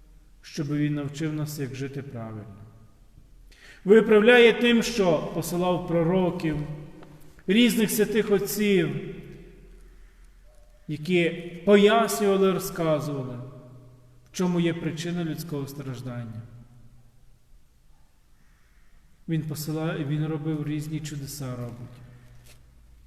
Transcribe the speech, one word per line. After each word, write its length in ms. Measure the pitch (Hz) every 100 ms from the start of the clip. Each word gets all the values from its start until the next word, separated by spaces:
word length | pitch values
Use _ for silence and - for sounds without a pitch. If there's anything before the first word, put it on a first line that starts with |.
| - - - -
щоб 240 | - - 143
Він 280 | 147 147
навчив 380 | 147 143 151 156
нас, 260 | 151 147 -
як 160 | 131
жити 280 | 120 135 143
правильно. 540 | - 120 110 110 98 101 104 - - - - - - - - - - -
Виправляє 680 | 185 220 214 214 220 247 233
тим, 300 | 220 240 233
що 480 | - - 180 151 -
посилав 540 | 170 - 175 180 170 -
пророків, 680 | 170 165 185 180 170 160 151 147 - - - - - - - -
різних 440 | 214 240 226 214
святих 400 | - 208 214 202
отців, 840 | 196 196 208 208 190 151 135 - - - - - - - - - - - - - - - - - - -
які 420 | 147 156 180 160 - - -
пояснювали, 880 | 196 202 202 226 226 - 202 190 190
розказували, 880 | 175 - - 165 151 147 139 123 120 - - - - - - - -
в 120 | - -
чому 240 | 180 175
є 140 | 170
причина 500 | 165 160 - 175 175
людського 420 | 160 147 - 143 135
страждання. 760 | - 135 120 127 120 113 110 - - - - - - - - - - _ - - _ _ - _ _ _ _ _ _ _ _ - - - - -
Він 140 | 160
посилає, 640 | 147 143 - 156 160 180
він 220 | 139 151 156
робив 420 | 147 156 151 143
різні 320 | 151 151 156
чудеса, 560 | - 143 135 - 131 123
робить. 400 | 120 110 117 - - - - - - - - - - -